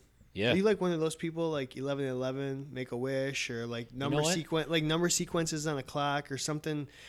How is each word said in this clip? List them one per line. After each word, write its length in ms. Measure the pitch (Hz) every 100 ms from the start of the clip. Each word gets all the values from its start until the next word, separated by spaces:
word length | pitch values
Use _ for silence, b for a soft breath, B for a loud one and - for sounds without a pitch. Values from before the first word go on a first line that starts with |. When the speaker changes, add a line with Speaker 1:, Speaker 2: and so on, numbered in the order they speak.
| - _ -
Speaker 1:
Yeah. 200 | 95 113
Speaker 2:
Are 40 | 175
you, 60 |
like, 180 | 208 196
one 120 | 180
of 80 | 165
those 160 | 160 156
people, 340 | 165 160 165
like, 260 | 151 131 -
eleven 300 | 135 139 135
eleven, 640 | 127 127 131 139 135 147
Make-A-Wish, 800 | 127 127 120 131 135 135 135 -
or, 160 | 117 117
like, 260 | 117 120
Speaker 1:
You 60 | 123
know 100 | 139
Speaker 2:
number 140 | 151
Speaker 1:
what? 160 | 156 175
Speaker 2:
sequen-, 300 | 147 160 143
like, 160 | 165
number 260 | 151 160 175
sequences 560 | - 175 170 156 160 156
on 100 | 143
a 60 |
clock 500 | - 151 143 143 143
or 60 | 131
something? 500 | - 151 160 151 135 B